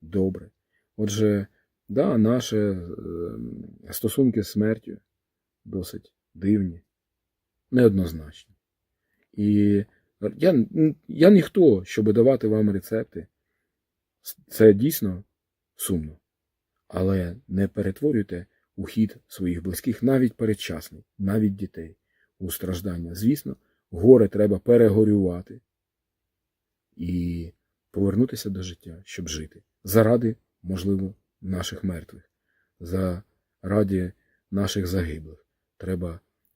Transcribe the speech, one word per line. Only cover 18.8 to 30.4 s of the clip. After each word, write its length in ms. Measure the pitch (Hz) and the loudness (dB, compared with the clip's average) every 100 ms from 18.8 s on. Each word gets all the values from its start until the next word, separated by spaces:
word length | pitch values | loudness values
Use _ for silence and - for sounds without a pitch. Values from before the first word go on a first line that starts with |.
| 95 - 107 - _ | -8 -2 -2 -2 _
своїх 340 | - 90 85 | -8 -6 -4
близьких, 400 | 90 87 - 107 | -6 -8 -6 -4
навіть 320 | 120 135 123 | 0 0 0
передчасний, 680 | - 110 104 - 80 - 78 _ - | -2 -4 -4 -6 -12 -14 -20 _ -8
навіть 380 | 95 107 107 98 | -4 0 -2 -2
дітей, 400 | 98 - 80 - _ _ _ _ | -10 -12 -18 -20 _ _ _ _
у 120 | 92 | -12
страждання. 640 | - 92 90 98 87 82 | -10 -8 -8 -8 -10 -10
Звісно, 420 | 87 113 147 - 131 _ _ _ | -2 0 0 -4 -14 _ _ _
горе 380 | 87 104 127 104 | 2 8 8 8
треба 300 | 104 104 98 | 2 0 0
перегорювати 1040 | - 120 113 101 107 104 95 87 - 113 _ _ _ _ _ _ _ _ _ _ _ _ _ - | 2 4 6 4 4 4 0 -4 -12 -20 _ _ _ _ _ _ _ _ _ _ _ _ _ -12
і 560 | 87 90 87 85 82 - _ _ _ | -6 -4 -4 -6 -10 -16 _ _ _
повернутися 600 | - 98 98 127 - 104 | -2 0 2 0 -2 -8
до 120 | 95 | -8
життя, 400 | 92 85 - 85 | -10 -14 -18 -20
щоб 240 | - - 82 | -18 -12 -10
жити. 340 | 78 78 - _ _ | -10 -12 -18 _ _
Заради, 520 | 98 107 110 120 117 110 | 0 2 4 2 0 -4